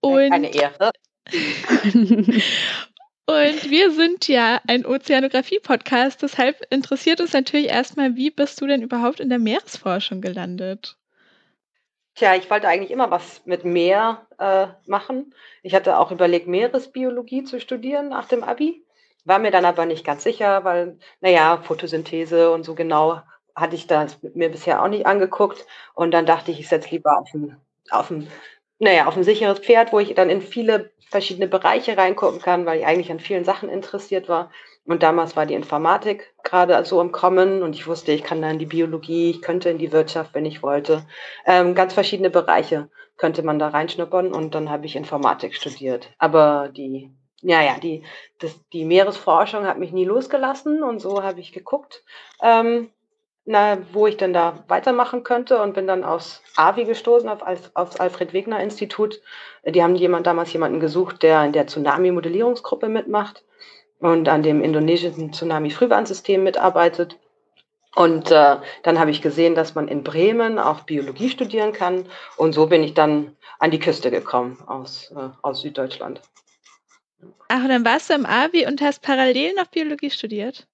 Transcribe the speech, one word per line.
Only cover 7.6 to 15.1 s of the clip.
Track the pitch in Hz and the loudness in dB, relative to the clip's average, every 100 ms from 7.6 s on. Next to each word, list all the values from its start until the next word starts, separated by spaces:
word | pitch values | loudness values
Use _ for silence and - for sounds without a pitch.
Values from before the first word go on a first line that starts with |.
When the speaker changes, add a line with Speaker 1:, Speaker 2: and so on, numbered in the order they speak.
| 294 | 0
Speaker 1:
erstmal, | - 254 - 269 247 | 0 -2 -2 -2 0
wie | 277 | -4
bist | - 285 - | -2 -4 -2
du | 277 | -2
denn | 285 | -2
überhaupt | 233 240 240 294 | -2 -2 -2 -2
in | 269 | -2
der | 247 | 0
Meeresforschung | 220 262 - - - 185 208 190 | 0 -2 -6 -10 -4 -4 -4 -8
gelandet? | 185 185 175 180 185 196 - - _ _ _ _ _ _ _ _ _ _ _ - | -8 -8 -10 -8 -10 -10 -14 -20 _ _ _ _ _ _ _ _ _ _ _ 0
Speaker 2:
Tja, | 214 | 4
ich | 185 185 | 4 2
wollte | 208 202 | 0 2
eigentlich | 175 190 | 0 -2
immer | 254 240 | -2 -2
was | 170 - - - | -2 -6 -20 -6
mit | 175 175 | -6 -2
Meer, | 175 170 196 220 220 _ _ | 0 2 2 2 -2 _ _
äh, | 196 190 190 - - | 0 0 0 -6 -6
machen. | 202 - | -6 -4